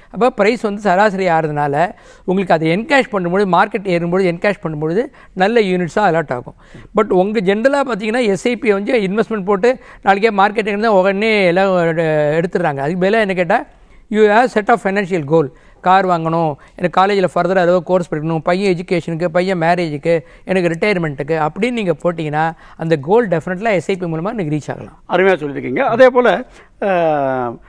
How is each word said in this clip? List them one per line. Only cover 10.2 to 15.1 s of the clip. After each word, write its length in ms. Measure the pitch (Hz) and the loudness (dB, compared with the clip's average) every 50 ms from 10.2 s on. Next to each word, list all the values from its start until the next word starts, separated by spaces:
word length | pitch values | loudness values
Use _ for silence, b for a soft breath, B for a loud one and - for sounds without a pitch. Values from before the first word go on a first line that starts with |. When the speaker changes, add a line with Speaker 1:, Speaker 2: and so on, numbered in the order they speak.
| 202 226 | 2 0
Speaker 1:
மார்க்கெட் 380 | 208 196 190 208 202 226 208 | 2 2 2 2 0 -2 -4
இருந்தால் 260 | 214 202 208 214 233 208 | -2 -2 0 0 2 4
உடனே 520 | 185 185 196 196 196 214 226 214 208 190 | 4 4 2 0 0 0 0 2 2 2
எல்லாம் 300 | 175 170 185 196 196 185 | 2 4 2 2 2 2
எடு-, 680 | 180 170 170 160 165 165 160 156 151 151 147 151 165 170 | 2 0 0 0 0 0 0 0 2 2 2 0 0 0
எடுத்துடுறாங்க. 340 | 185 - 196 170 160 143 | -2 -2 -2 -2 -2 -2
அதுக்கு 300 | 139 135 147 180 180 180 | -2 -4 -4 -2 0 0
பதிலா 40 | 196 | 2
என்ன 220 | 214 226 220 190 190 | 2 2 0 0 0
கேட்டா, 320 | 180 180 165 202 254 302 b b b b b b b b b | -2 0 0 0 -2 -2 b b b b b b b b b
you 40 | 214 | 2
have 320 | 214 214 208 202 226 254 233 - | 2 4 4 6 4 2 2 0
set 160 | 214 202 - | 0 2 2
of 100 | 240 202 - | 0 2 0
financial 400 | 196 190 202 202 165 | -2 -2 -2 -2 -2